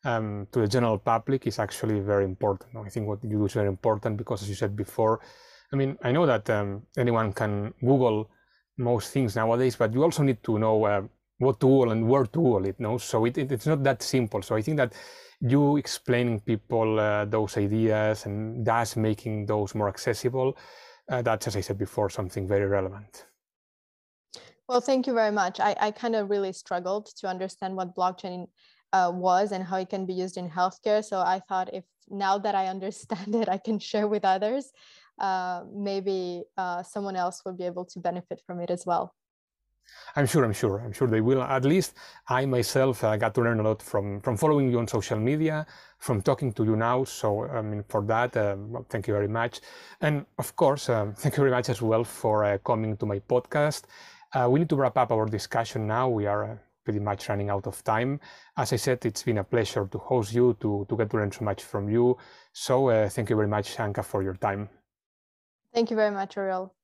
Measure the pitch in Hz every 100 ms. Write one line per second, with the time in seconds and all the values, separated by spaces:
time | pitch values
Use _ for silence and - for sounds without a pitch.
0 | - 117 107 104 101 127 107 127 120 107
1 | - 113 - 135 - - 107 - 113 104
2 | 98 101 98 92 104 95 - 113 104 117
3 | 104 104 113 104 104 117 101 95 117 107
4 | 113 107 110 107 101 98 107 101 101 -
5 | 110 110 - - - - _ 139 135 -
6 | 123 135 170 117 - 107 101 98 - -
7 | 120 117 110 98 107 101 104 - 120 135
8 | 127 107 104 _ _ _ _ - 120 120
9 | - 139 123 113 113 117 127 120 110 117
10 | 160 156 143 123 - 107 110 110 107 101
11 | 101 _ _ _ 127 117 135 135 123 110
12 | 113 139 123 160 165 101 95 95 110 117
13 | - 117 113 143 139 131 151 156 139 123
14 | - 131 117 107 - 110 110 151 123 -
15 | - - - _ 120 139 143 147 - -
16 | - 120 123 113 - 113 _ 117 110 110
17 | 107 104 104 110 107 - 101 110 110 107
18 | 107 107 - 101 110 120 113 113 113 -
19 | 110 104 113 107 101 107 101 110 104 95
20 | - 110 127 131 131 135 - - - -
21 | - 127 117 110 - 104 92 101 101 -
22 | 104 - 95 - 95 101 101 98 95 101
23 | 104 - - _ _ _ _ _ _ _
24 | _ _ _ - - _ _ 247 240 262
25 | 262 233 220 208 185 190 208 202 214 214
26 | 240 226 202 202 196 190 - 180 180 202
27 | 208 - 196 185 190 - 190 190 185 180
28 | 180 185 190 180 175 _ _ _ _ 190
29 | 180 180 185 180 208 196 185 190 185 196
30 | 190 185 185 185 180 165 180 185 - 208
31 | 214 190 180 185 - 190 185 190 - _
32 | _ 202 196 196 208 196 190 190 190 -
33 | - 190 208 226 214 190 - 214 - 214
34 | 208 208 202 190 208 262 269 _ - -
35 | _ - 196 185 180 180 175 202 202 196
36 | 190 190 180 175 - - 185 175 180 -
37 | 202 185 180 180 - 185 180 175 180 -
38 | 175 180 - 175 _ 180 175 175 180 170
39 | 175 _ _ _ _ _ _ _ _ -
40 | - - 135 160 120 101 113 98 117 104
41 | 131 110 110 135 127 135 131 180 - -
42 | - - - 127 135 127 113 - 135 120
43 | 110 107 113 107 117 117 107 110 - 107
44 | 101 101 101 110 156 147 135 120 113 117
45 | - 110 113 151 160 156 156 - - _
46 | - 117 120 131 135 110 110 107 113 127
47 | 131 - 110 104 120 131 107 104 104 107
48 | 101 113 123 117 104 98 104 117 117 113
49 | 95 104 101 113 117 - - - - -
50 | 151 147 - - 143 - 151 143 - 113
51 | 104 107 147 135 139 123 127 120 113 110
52 | 117 - 117 107 104 101 - 117 110 107
53 | 110 101 - 127 - 151 147 147 - -
54 | - - _ 139 123 135 165 147 131 -
55 | 117 110 110 107 - - 113 - 107 113
56 | 131 113 104 104 107 110 _ _ - 104
57 | 101 101 - 101 101 101 - 101 - 110
58 | 123 143 - - - - 123 123 - 127
59 | 117 104 - 107 95 123 107 - 98 104
60 | - 127 101 117 123 113 110 101 101 107
61 | 107 110 104 - 107 98 - 107 101 110
62 | 123 123 - - _ - - 131 135 110
63 | 107 - 107 110 104 104 101 - 110 101
64 | 101 107 98 92 107 98 104 _ _ _
65 | _ _ _ _ _ _ _ 233 226 220
66 | 214 202 196 - 196 185 190 _